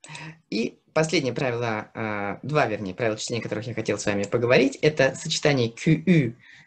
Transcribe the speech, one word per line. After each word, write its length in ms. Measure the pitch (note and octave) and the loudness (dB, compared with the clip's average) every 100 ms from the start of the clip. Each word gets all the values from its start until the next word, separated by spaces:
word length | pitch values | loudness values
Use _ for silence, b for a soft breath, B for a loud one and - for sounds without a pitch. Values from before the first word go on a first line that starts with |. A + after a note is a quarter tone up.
| - D3+ D#3 B - | -20 -18 -18 B -8
И 300 | G#3 A#3+ - _ | -4 -4 -8 _
последнее 400 | D#3+ D#3+ F#3 C3 | -2 0 0 -2
правило, 580 | A#2 C3 A#2 A#2+ G#2+ - | -2 -2 -2 -4 -4 -8
э, 460 | - A2 G#2 G2+ - | -8 -6 -4 -6 -6
два, 240 | B2+ D3+ A#2 | -2 0 0
вернее, 260 | G#2 G2 | -2 -6
правила 240 | F#2 A2+ G#2+ | -4 -4 -4
чтения, 220 | - A#2 | -6 -6
о 40 | |
которых 240 | - G#2+ A#2 | -6 -6 -6
я 60 | |
хотел 240 | A2 A2 G#2 | -6 -2 -2
с 80 | G#2 | 0
вами 180 | G2+ | -2
поговорить, 540 | G2 A#2 A#2+ B2+ C4+ - | 0 0 4 6 4 2
это 380 | D#3 C#3+ C3+ - | 2 4 2 0
сочетание 540 | D#3+ - D3+ C3+ A#2 | -6 0 2 2 0
Q 340 | - D#3+ D#3 F#3 | 0 2 4 6
U, 300 | E3 A#2 - b b | 4 4 -2 b b